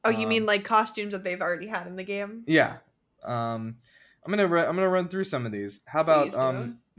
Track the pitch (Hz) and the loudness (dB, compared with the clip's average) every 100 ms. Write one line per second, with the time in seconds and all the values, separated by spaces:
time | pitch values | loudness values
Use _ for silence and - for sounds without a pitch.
0 | 220 220 226 226 214 202 202 220 226 - | 2 0 2 2 2 0 4 2 2 -4
1 | 208 196 190 180 170 170 202 202 180 185 | -6 -6 -6 -2 -2 -2 -4 -8 -8 -10
2 | 190 202 202 226 233 160 120 - _ _ | -6 -6 -6 -10 2 4 4 -2 _ _
3 | _ _ - 120 117 113 113 117 _ _ | _ _ -6 -4 -2 -4 -8 -12 _ _
4 | _ _ - 208 190 170 160 175 190 185 | _ _ -4 2 4 4 2 2 2 2
5 | 175 185 190 135 117 104 101 - - 151 | 0 -4 -2 -4 -4 -4 -6 -8 -4 0
6 | 160 151 139 127 131 127 120 - _ | 4 6 4 2 0 0 -6 -10 _